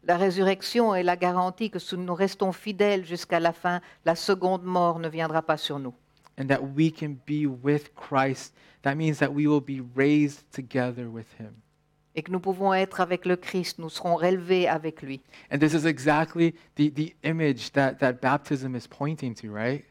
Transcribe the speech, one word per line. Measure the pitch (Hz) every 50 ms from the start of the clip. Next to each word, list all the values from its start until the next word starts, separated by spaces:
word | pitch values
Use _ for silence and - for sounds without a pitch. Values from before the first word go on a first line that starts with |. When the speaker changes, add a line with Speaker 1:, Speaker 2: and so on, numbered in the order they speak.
| _ 160
Speaker 1:
La | 175 175
résurrection | 190 196 175 190 190 190 196 190 - - - 240 233 220 202
est | 185
la | 180 180 175
garantie | 175 180 180 180 180 180 185 180 - 226 214
que | - 180
si | - - - 180
nous | 180 180 175
restons | 170 196 196 190 - 208 190
fidèles | 175 - - 214 208 180 208 208 202 196 185
jusqu'à | 160 175 170 - _ 180 170
la | 165 170
fin, | 165 - - 180 175 175 - - - _ _
la | 165 165
seconde | 165 - - 202 190 180 185 190 185 175
mort | 185 180 180 175 170 165 170
ne | 165 165
viendra | 156 160 165 160 156 160
pas | 160 - 160 151
sur | - - 151 143
nous. | 135 127 123 _ _ _ _ _ _ - _ -
Speaker 2:
And | 135
that | 135 139 131
we | 135 139 139 139 160 160
can | 156 - 160 151 143 127 _
be | - 147 151 151 143
with | 131 123 123 143 147 147 147 - _
Christ. | - - - 147 135 131 135 131 - - - _ _ _ - _ _ _
That | 139 139
means | 151 160 160 151 139
that | 151 135 139
we | 143 151 147
will | 151 147
be | 131 139 139 131 127 123 123
raised | 127 135 143 147 147 147 143 143 - _ _
together | - - 135 117 - 131 123 123 123 120 123 117
with | 113 117 110 _ - _
him. | 113 110 113 113 _ _ _ _ _ _ _ _ _ _ _
Speaker 1:
Et | 160
que | 156 165
nous | 180 185
pouvons | 175 190 190 180 196 196
être | 190 185 190 196 - -
avec | 185 170 180 175 -
le | 185 180
Christ, | 180 - - - 190 175 - - -
nous | 165 160
serons | - - - 180 170
relevés | 160 160 180 185 185 175 170 185 185 180 165
avec | 143 160 151 160 156 -
lui. | - 139 135 131 _ _ - - - -
Speaker 2:
And | - 143
this | 151 156 151
is | 165 147 165
exactly | 156 127 131 156 147 151 160 160 - 170 165 165 - - - _ _
the, | - 147 151 143
the | 139 156 165 - _ -
image | - 165 165 160 147 135 120 107 -
that, | _ 143 139 135 123
that | - - 131 127 123
baptism | - 131 135 147 - - 147 135 131 135 127
is | 123 - -
pointing | - - 143 147 160 147 143 127 113
to, | - - 107
right? | 104 107 110 120 135 147 - _